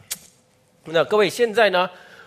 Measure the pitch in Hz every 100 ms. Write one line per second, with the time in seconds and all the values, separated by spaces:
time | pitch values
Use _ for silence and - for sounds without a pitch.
0 | _ - - _ _ _ _ _ - 160
1 | 147 208 196 - 240 208 214 180 185 -
2 | - -